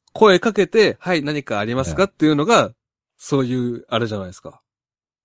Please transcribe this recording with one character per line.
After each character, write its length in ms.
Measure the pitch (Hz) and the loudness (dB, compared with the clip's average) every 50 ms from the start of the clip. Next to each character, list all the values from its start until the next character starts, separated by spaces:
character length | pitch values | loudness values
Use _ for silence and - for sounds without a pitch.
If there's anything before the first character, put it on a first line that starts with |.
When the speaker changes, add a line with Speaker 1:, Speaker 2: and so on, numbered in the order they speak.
| _ _ | _ _
Speaker 1:
声 280 | - - 220 202 180 175 | 0 4 4 6 6 4
か 120 | - 233 | 2 0
け 160 | 196 208 180 | 0 0 -2
て、 300 | - - 226 202 139 98 - | 2 2 2 2 2 0 -2
「は 160 | - 180 180 | -4 -4 -2
い、 80 | 156 139 | -2 -2
何 200 | 147 151 147 - | -4 -6 -6 -6
か 160 | - 110 101 | -4 -4 -4
あ 40 | 107 | -4
り 100 | 113 120 | -2 -4
ま 120 | 131 131 | -4 -4
す 100 | 170 151 | -4 -2
か？」 80 | 165 196 | -2 -2
Speaker 2:
え 20 | |
え。 20 | |
Speaker 1:
っ 60 | - _ | -2 _
て 120 | - 151 | 0 0
い 40 | 156 | 2
う 60 | 151 | 2
の 80 | 143 156 | 2 2
が、 280 | 220 233 165 113 104 - _ _ _ _ _ _ _ _ | 2 2 2 2 0 -4 _ _ _ _ _ _ _ _
そ 240 | _ - - 147 135 | _ -6 -2 -2 -2
う 60 | 127 | 0
い 100 | 120 127 | -2 -2
う、 300 | 127 120 120 117 110 - | -4 -4 -4 -6 -8 -8
あ 100 | - 120 | -6 -4
れ 100 | 110 117 | -2 -2
じ 60 | 104 107 | -4 -6
ゃ 40 | |
な 80 | 101 95 | -8 -10
い 20 | |
で 60 | 90 92 | -12 -14
す 80 | - | -18
か。 200 | - - - _ _ _ _ _ _ _ _ _ _ _ _ _ | -20 -20 -20 _ _ _ _ _ _ _ _ _ _ _ _ _